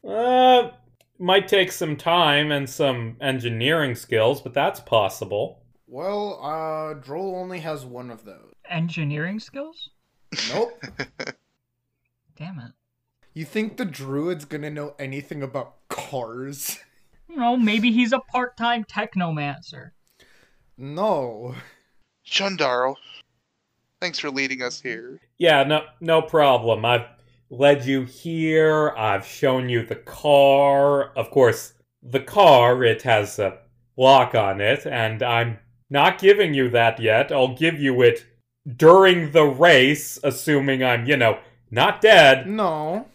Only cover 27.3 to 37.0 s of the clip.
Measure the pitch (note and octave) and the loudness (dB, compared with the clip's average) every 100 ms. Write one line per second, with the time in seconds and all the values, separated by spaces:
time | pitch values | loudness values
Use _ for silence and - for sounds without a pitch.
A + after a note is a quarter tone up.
27.3 | _ _ A#2+ C#3+ C#3+ B2+ C3+ B2+ - E3+ | _ _ 0 2 2 0 -4 -4 -14 -10
28.3 | E3 D#3+ D#3 D#3 D#3 D3+ A2+ A2 G2 - | -6 0 2 2 2 -2 -2 -2 -2 -6
29.3 | - C#3 C3 B2+ A#2+ A2 - - - D3+ | -4 -2 0 -2 -4 -4 -12 -14 -6 2
30.3 | C#3+ C#3 C#3 C#3+ C#3 C#3+ C#3+ C#3 - A#2 | 6 6 4 4 4 2 0 -2 -6 -2
31.3 | C#3 B2 G#2+ - _ _ _ B2 C3+ C3 | 4 4 2 -8 _ _ _ -6 -6 -2
32.3 | G#3 F#3 C3 A#2+ B2+ A#2+ A2 C3 A2 G2+ | 6 8 8 6 2 0 0 0 0 0
33.3 | - G2 - _ _ _ - C3 C3+ A#2+ | -4 -6 -6 _ _ _ 2 6 8 6
34.3 | A#2 G2+ F#2+ G#2 C#3 D#3 B2+ A2+ A2 A#2+ | 0 0 0 0 -2 -4 -4 -4 -4 -2
35.3 | A#2 A#2 A2 _ _ _ C#3+ E3 F#3 F#3+ | 0 -2 -6 _ _ _ 2 2 4 4
36.3 | G#3 F#3 C#3 B2+ A#2 A#2 A2 | 4 2 0 0 2 2 0